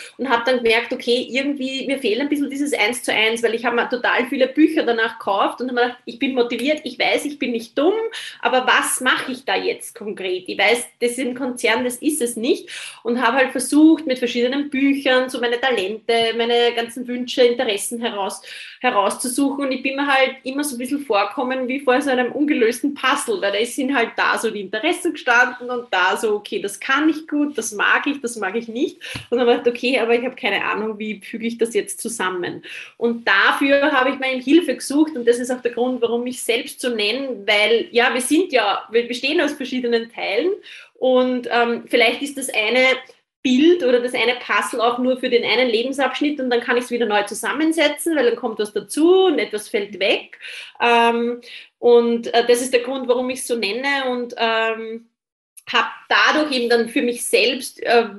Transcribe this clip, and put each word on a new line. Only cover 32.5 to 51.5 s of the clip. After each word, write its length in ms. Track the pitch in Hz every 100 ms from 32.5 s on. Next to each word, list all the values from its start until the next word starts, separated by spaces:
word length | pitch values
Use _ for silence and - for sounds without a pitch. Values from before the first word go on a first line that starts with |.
| 175 - - - -
Und 320 | 233 233 220
dafür 640 | 196 226 277 277 277 285
habe 160 | 277 277
ich 100 | 269
mir 140 | 262
eben 80 | 254
Hilfe 340 | 247 330 330
gesucht 400 | 247 - 277 311 277
und 120 | 233
das 100 | 240
ist 120 | 254
auch 100 | 247
der 120 | 240
Grund, 280 | 233 247 254
warum 260 | 233 240 247
ich 160 | 247
selbst 380 | - 233 294 -
so 80 | 254
nenne, 560 | 226 208 247 277 208 202
weil, 420 | 208 214 233 175
ja, 240 | 233 254
wir 80 | 247
sind 300 | 247 302 370
ja, 320 | 254 208 185 -
wir 160 | 226 233
bestehen 340 | 247 277 320
aus 100 | 302
verschiedenen 580 | - 262 254 240 233 233
Teilen 420 | - 175 208 339 403 - - -
und, 520 | _ 254 254 254 254 240
ähm, 320 | 240 233 233 -
vielleicht 340 | 247 226 247
ist 160 | 285 277
das 100 | 262
eine 360 | 220 214 247 262 254 - - _ _
Bild 440 | 262 247 320 349
oder 160 | 254 240
das 140 | 247
eine 200 | 254 226 240
Puzzle 360 | - 208 220 247
auch 180 | 233 247
nur 180 | 254 254
für 100 | 254
den 140 | 240
einen 260 | 214 220 254
Lebensabschnitt 680 | 220 247 277 269 - 294 294
und 100 | 254
dann 100 | 240
kann 160 | 240 240
ich's 140 | 247
wieder 160 | 240 233
neu 160 | 208
zusammensetzen, 920 | 202 208 208 247 320 320 294 302 339 311
weil 100 | 240
dann 100 | 226
kommt 220 | 240 214
was 140 | 208
dazu 540 | 208 202 294 330 381 370
und 120 | 269
etwas 300 | 208 208 -
fällt 320 | 214 202 190
weg. 400 | 196 320 - - - - - -
Ähm, 580 | 233 233 233 233 233 240 -